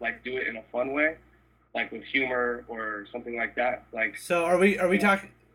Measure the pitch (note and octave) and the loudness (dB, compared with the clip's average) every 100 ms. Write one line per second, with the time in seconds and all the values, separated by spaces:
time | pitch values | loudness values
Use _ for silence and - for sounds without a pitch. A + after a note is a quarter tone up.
0 | A#2 A#2 B2 B2+ - A#2 - A#2+ C3 C#3 | -6 -6 -6 -4 -4 -6 -6 -4 -2 2
1 | D#3 D#3+ _ _ _ _ _ - A2 A2+ | 0 0 _ _ _ _ _ -6 -4 -8
2 | - C3+ C3 B2 B2 A#2+ A#2+ A#2 A2 G#2+ | -4 -2 0 0 0 -2 -8 -8 -6 -8
3 | G2+ A#2+ A#2+ A#2 A2+ - B2 - - A#2 | -10 -10 -8 -6 -4 -2 -2 -2 -6 -4
4 | A2 - - F3 E3+ F3+ G3 G3 F3+ G3 | -4 -4 -2 0 4 6 6 6 4 4
5 | G3+ G3 - - _ | 4 2 0 -20 _